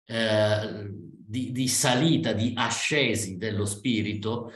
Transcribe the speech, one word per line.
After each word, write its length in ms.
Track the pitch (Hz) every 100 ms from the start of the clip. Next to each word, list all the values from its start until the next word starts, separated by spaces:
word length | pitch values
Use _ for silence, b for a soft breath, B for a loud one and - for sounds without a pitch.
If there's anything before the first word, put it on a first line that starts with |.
| _
eh, 840 | 117 113 107 107 107 107 107 101
di, 600 | 101 - - 104 110 127
di 160 | 127 131
salita, 640 | - 135 127 160 135 110
di 200 | 104 107 -
ascesi 840 | 113 - - 151 131 104 104 92
dello 280 | 107 98 104
spirito 840 | - 131 110 107 104 107 120 B